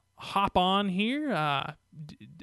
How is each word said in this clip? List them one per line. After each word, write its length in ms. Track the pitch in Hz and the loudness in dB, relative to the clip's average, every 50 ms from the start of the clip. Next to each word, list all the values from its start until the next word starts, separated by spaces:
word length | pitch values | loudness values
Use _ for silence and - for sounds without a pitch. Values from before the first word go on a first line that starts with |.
| _ _ _ - | _ _ _ -18
hop 380 | - - - 196 202 190 - | -14 -6 -2 0 0 2 2
on 320 | 190 180 185 190 202 208 196 | 4 4 4 4 4 2 0
here, 440 | 180 185 208 226 269 294 302 285 214 | 0 0 0 0 0 -2 -2 -2 0
uh, 400 | 156 151 147 143 139 143 147 147 - _ _ - 151 151 | 0 0 0 0 -2 -4 -6 -10 -16 _ _ -20 -18 -18
d-, 220 | 147 - - 107 127 - - | -18 -18 -18 -20 -20 -16 -10